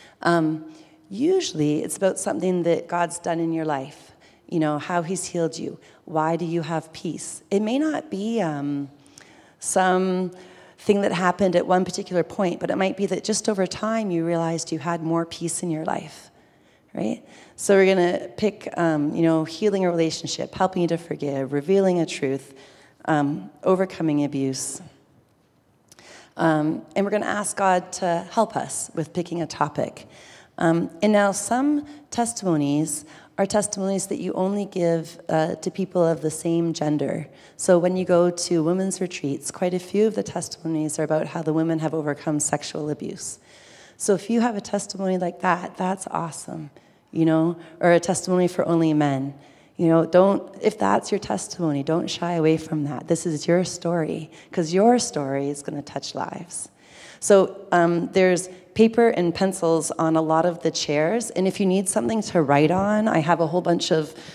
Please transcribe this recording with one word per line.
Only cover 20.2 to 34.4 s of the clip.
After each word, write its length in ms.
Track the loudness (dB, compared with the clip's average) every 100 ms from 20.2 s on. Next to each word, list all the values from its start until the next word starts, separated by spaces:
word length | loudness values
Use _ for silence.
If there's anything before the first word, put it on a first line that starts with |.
| -8 -6 -6
helping 280 | -2 0 0
you 60 | 0
to 100 | -2
forgive, 540 | -4 -6 -4 -4 -2
revealing 480 | -2 2 4 4 2
a 60 | 0
truth, 480 | -2 -4 -4 -8 -20 -20 -20 -20 _
um, 460 | -2 0 0 -2 -10 -4
overcoming 600 | 0 2 0 -2 -2 0
abuse. 580 | 0 -2 -4 -4 -8 -12 -16 -20 _ _ _ _ _ _ _ _ _ -20 -20 -20 -16 0
Um, 460 | 2 2 0 -4 -6 -4
and 100 | 0
we're 40 |
gonna 160 | -2 -2
ask 300 | -4 -4 0
God 360 | 2 2 0
to 340 | -4 -2 -2 -2
help 240 | -2 0 -2
us 340 | -6 -8 -6
with 180 | -6 -4
picking 280 | -6 -4 -6
a 60 | -6
topic. 600 | -2 -4 -2 -6 -8 -20 -20 -20 -20 -20 0
Um, 320 | 2 2 -2 0
and 120 | 2
now 200 | 4 4
some 540 | 0 -2 0 0 0 -4 -16 -8
testimonies 960 | -4 -4 -2 0 2 2 0 -2 -6 -12 -20 -10 -4
are 80 | 0
testimonies 600 | 0 -2 -4 -2 -2 -4
that 100 | -6
you 140 | -4
only 320 | -2